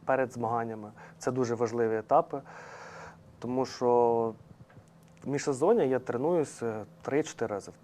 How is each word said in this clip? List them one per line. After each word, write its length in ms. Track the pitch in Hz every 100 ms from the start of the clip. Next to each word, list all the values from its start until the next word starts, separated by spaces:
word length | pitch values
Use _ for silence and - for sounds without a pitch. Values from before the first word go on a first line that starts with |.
перед 280 | - 131 127
змаганнями. 580 | 120 117 117 113 110 107 - - -
Це 120 | -
дуже 220 | 127 120
важливі 420 | 117 117 117 113 110
етапи, 460 | 107 143 - 139 - - - - - - - - - -
тому 280 | 117 127 127
що 680 | - 123 120 120 117 113 110 - - - - - - - -
в 40 | 127
міжсезоння 540 | 139 151 131 165 233
я 160 | 135 127
тренуюся 840 | - 120 147 175 143 - 117 110 101 -
три-чотири 520 | - 139 151 - 110
рази 160 | 101 90
в 60 | -